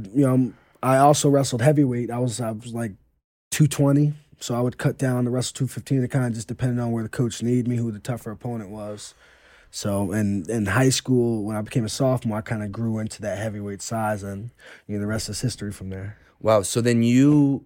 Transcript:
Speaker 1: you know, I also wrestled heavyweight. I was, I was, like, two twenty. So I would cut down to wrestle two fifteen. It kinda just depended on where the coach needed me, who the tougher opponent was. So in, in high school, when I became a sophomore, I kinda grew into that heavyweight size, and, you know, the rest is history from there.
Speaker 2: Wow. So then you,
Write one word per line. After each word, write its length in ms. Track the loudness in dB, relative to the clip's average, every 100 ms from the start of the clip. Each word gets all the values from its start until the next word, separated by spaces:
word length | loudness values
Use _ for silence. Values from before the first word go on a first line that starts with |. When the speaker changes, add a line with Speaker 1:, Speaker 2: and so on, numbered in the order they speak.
| -2 2
Speaker 1:
you 100 | 4
know, 280 | 4 2 -2 _ _
I 160 | 2 6
also 320 | 8 6 4
wrestled 320 | 4 2 2
heavyweight. 480 | 4 4 4 2 -2
I 80 | -2
was, 200 | -2 -2
I 120 | -4
was, 220 | -6 -8
like, 200 | -6 -6 -8 _ _ _ _ -4
two 160 | 2 2
twenty. 460 | 4 2 4 2 -2 _ -14
So 160 | -6 -2
I 60 |
would 180 | -2 -2
cut 180 | -2 0
down 280 | 0 0 0
to 40 |
wrestle 240 | -2 -4
two 140 | -4 -6
fifteen. 340 | -6 -2 0
It 60 | 0
kinda 220 | 0 0
just 160 | -4 -8
depended 320 | -4 -2 -2
on 120 | -2
where 100 | -2
the 60 | -4
coach 340 | -2 -2 -2
needed 240 | -2 0 0
me, 80 | -2
who 160 | -4
the 80 | -6
tougher 320 | -8 -10 -10
opponent 400 | -10 -8 -8 -10
was. 420 | -12 -12 -12 -16 -20 _ _ _ _ _
So 440 | -8 -2 -2 0
in, 360 | 0 0 -2 -2
in 160 | -2 0
high 240 | 2 4
school, 540 | 2 2 2 2 0
when 120 | -2 -6
I 60 |
became 240 | -4 -4 -4
a 40 |
sophomore, 480 | 0 0 0 -2 -6
I 40 |
kinda 280 | -4 -6 -6
grew 280 | -4 -4 -4
into 240 | -6 -8
that 160 | -8 -6
heavyweight 440 | -6 -6 -8 -10
size, 420 | -8 -4 -2 -4
and, 280 | -6 -10 -12 -16 -20 -20 -8
you 80 | -6
know, 60 |
the 60 | -4
rest 220 | -4 -6
is 120 | -4
history 300 | -4 -4 -10
from 180 | -10 -10
there. 280 | -10 -10 -14 _ _
Speaker 2:
Wow. 220 | 2 4
So 180 | 2 0
then 220 | 2 4
you, 600 | 6 6 6 6 4 2